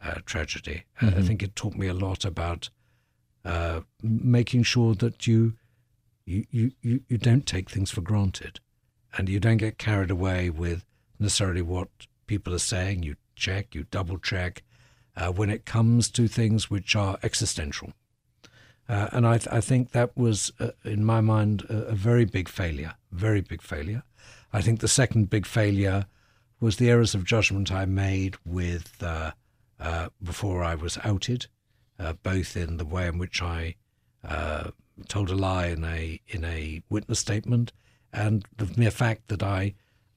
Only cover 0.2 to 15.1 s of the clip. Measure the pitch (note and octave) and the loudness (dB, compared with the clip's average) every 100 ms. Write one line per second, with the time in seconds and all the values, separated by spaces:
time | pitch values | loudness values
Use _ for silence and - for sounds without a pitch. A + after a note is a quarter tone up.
0.2 | - E2+ D2+ - - D#2+ - - A2+ F#2+ | -6 -6 -6 -8 -8 -12 -12 0 2 4
1.2 | F#2+ G#2 G2 - G#2 - F#2+ F2+ F#2+ F#2 | 2 0 -4 -6 -6 -4 -4 -2 -2 -2
2.2 | G2 F2 E2+ E2 - _ _ _ _ _ | -4 -4 -4 -6 -10 _ _ _ _ _
3.2 | _ _ F2 F2 E2+ E2 - _ A2+ A2 | _ _ -6 -4 -2 -4 -8 _ -2 0
4.2 | B2+ A#2+ A2+ B2 A2 B2 A2+ G#2 A#2+ - | 4 4 4 2 2 4 4 2 0 -2
5.2 | A#2 A2+ A2+ A2+ _ _ _ _ _ _ | 2 4 4 0 _ _ _ _ _ _
6.2 | - G2 - A#2 A#2+ - A#2 B2 - A#2 | -4 -4 -2 0 0 0 -2 -2 0 0
7.2 | A#2 C3 - F#2+ F#2 G2 F#2+ - E2+ G#2+ | 4 4 4 -4 -4 -4 -2 -4 0 2
8.2 | F#2+ - - - - _ _ _ _ - | 2 -2 -10 -16 -20 _ _ _ _ -4
9.2 | F#2+ F#2+ A2+ A2+ A2 - A2 G2+ F#2 F2+ | -2 2 2 2 0 -2 -2 0 0 0
10.2 | F#2+ F#2 F2+ D#2 F2 E2 - _ _ - | 0 0 -2 -2 -4 -4 -8 _ _ -4
11.2 | G2+ - F#2+ F2 E2+ F2+ - _ - _ | 0 0 0 0 -2 -4 -6 _ -20 _
12.2 | - G2+ F#2+ F2+ - F2+ F#2+ F#2 D#2 C2+ | -6 -6 -2 -4 -2 -2 -2 -2 -4 -8
13.2 | _ - - G2 - D2+ - - F2 F#2 | _ -6 -4 -4 -6 -10 -6 -4 -4 -4
14.2 | - F#2 F2+ - - _ _ _ _ | -4 -2 -4 -6 -18 _ _ _ _